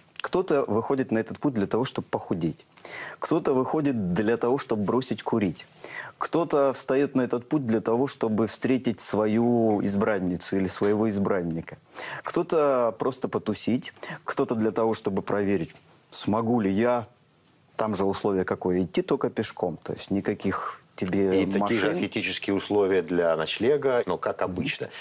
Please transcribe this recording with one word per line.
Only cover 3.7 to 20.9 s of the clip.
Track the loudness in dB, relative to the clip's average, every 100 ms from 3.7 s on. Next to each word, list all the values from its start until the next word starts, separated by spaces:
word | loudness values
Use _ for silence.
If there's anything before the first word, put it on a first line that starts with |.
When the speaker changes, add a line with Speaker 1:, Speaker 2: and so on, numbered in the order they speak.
| 0 0 0 0
Speaker 1:
для | 2 2 2
того, | 2 0
чтобы | 0 -2
бросить | 2 0 0 -4
курить. | -2 2 2 -2 -10 -18 -14 -12 -12 -8
Кто-то | -2 0 2 4 2
встает | 0 0 2 2
на | 2
этот | 0 -2 0
путь | -2 2
для | 0
того, | 2 2 0
чтобы | 0 0 2 0
встретить | 0 0 0 0 -4
свою | -2 0 2 2 4 4 4 2
избранницу | 0 2 2 2 0 -4 -2 0
или | 0
своего | 2 2 4 2
избранника. | 2 0 0 -2 -4 -8 -16 -16 -12 -10 -8
Кто-то | -4 -2 2 4 4 4 2 0
просто | -2 -2 -4
потусить, | -2 -2 -2 0 -2 -2 -12 -14 -10
кто-то | -6 -2 0 2
для | 0
того, | 2 0
чтобы | 0 -2 -2
проверить, | -2 0 0 0 -2 -10 -20 -20 _
смогу | -4 0 0 2 2
ли | 2
я. | 2 2 0 -4 _ _ _ -20 _ _ -4
Там | -2
же | 0
условие | 0 0 0 0
какое? | 0 -2 0 0
Идти | 0 -2
только | 0 0 0
пешком, | -2 -6 -4 -4 -4
то | -8
есть | -10 -4
никаких | -2 -2 -2 -4 -4 -6 -10 _